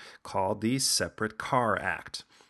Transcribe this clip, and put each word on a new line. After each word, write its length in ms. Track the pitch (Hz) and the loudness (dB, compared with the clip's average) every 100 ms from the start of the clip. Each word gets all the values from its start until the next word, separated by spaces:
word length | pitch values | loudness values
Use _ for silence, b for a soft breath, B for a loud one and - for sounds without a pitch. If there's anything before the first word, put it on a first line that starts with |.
| B B | B B
called 400 | - 98 95 104 | -4 0 2 2
the 160 | 110 135 | 0 2
Separate 640 | - - 87 - 107 - | 2 2 0 -2 -4 -4
Car 400 | - 131 117 95 | 0 2 4 2
Act. 440 | 92 80 - - - b b | 0 -4 -6 -14 -14 b b